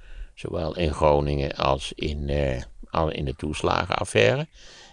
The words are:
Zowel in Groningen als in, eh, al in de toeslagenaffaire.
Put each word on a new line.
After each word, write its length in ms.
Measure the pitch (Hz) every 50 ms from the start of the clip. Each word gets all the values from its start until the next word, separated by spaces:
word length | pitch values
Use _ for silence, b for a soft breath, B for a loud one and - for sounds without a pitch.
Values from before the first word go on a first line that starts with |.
| b b b b b b b
Zowel 420 | - - - - 87 82 78 -
in 180 | - 87 78 73
Groningen 640 | - 78 76 73 73 73 73 73 71 69 - -
als 380 | - - 69 67 67 - - -
in, 340 | - - 76 73 73 71 71
eh, 320 | 71 73 71 67 64 62 - - - - - -
al 200 | - 80 80 78
in 160 | - - 76
de 100 | - -
toeslagenaffaire. 1120 | - - 78 76 - - 90 87 87 87 90 - - 107 - - 110 107 110 123 139 156 B B B B B B B B B